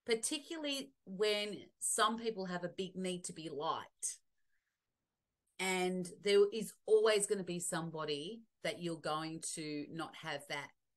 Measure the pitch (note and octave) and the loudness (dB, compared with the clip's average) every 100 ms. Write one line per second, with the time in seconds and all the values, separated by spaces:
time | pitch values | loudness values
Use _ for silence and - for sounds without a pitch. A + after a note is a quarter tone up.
0 | - A3+ - D4+ - E4 D4 C#4 - _ | -2 0 0 -4 -6 -6 -4 -4 -6 _
1 | - F#3+ G#3+ G#3 G#3 F3 - _ - - | -10 0 2 4 0 -6 -12 _ -2 4
2 | A3 A3+ A3+ F#3+ F#3 F3+ F3 F3 F#3 F#3 | 4 2 -2 -2 -2 -4 -4 -4 -6 -4
3 | F#3 F3+ F3+ E3 D#3+ C3+ D#3+ B2 - _ | -2 -4 -6 -10 -8 -4 -2 -2 -6 _
4 | - - _ _ _ _ _ _ _ _ | -8 -8 _ _ _ _ _ _ _ _
5 | _ _ _ _ _ - F#3+ F#3 F3+ F#3 | _ _ _ _ _ -4 0 2 2 2
6 | F3+ - G3+ G3+ G3+ A3+ G3+ - - G#3+ | -2 -2 4 6 6 4 -4 -6 4 6
7 | G#3+ G#3+ G3+ G3+ F3+ F3 - E3+ E3 D#3+ | 8 6 4 0 -2 -4 -2 -2 -2 -4
8 | D3+ C#3+ E3 A#3 - _ E3+ D#3 E3+ E3 | -2 -4 -4 -10 -16 _ -6 -4 -4 -4
9 | D#3 D#3 D#3+ D#3+ - - D3+ D3 - D#3+ | -2 -2 -4 -6 -6 -6 -4 -4 -6 -6
10 | D3+ - D#3+ D3 - D3 C3+ _ _ | -8 -8 -6 -6 -6 -6 -6 _ _